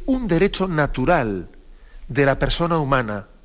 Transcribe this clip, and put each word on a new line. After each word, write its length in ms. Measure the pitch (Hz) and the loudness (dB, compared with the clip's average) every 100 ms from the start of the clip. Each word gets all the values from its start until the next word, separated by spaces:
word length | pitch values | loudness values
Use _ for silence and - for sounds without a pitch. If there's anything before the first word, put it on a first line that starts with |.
| - | -2
un 220 | 254 220 | -2 0
derecho 400 | 165 196 - 190 | 2 2 0 -2
natural 800 | 151 143 - 127 170 113 95 85 - - - - - - | 0 0 0 2 2 2 -4 -8 -18 -20 -20 -20 -18 -6
de 160 | 135 139 | 0 2
la 120 | 131 | 2
persona 400 | 135 - 170 165 | 0 0 0 0
humana 500 | 135 135 110 104 - - | 2 0 0 -6 -10 -20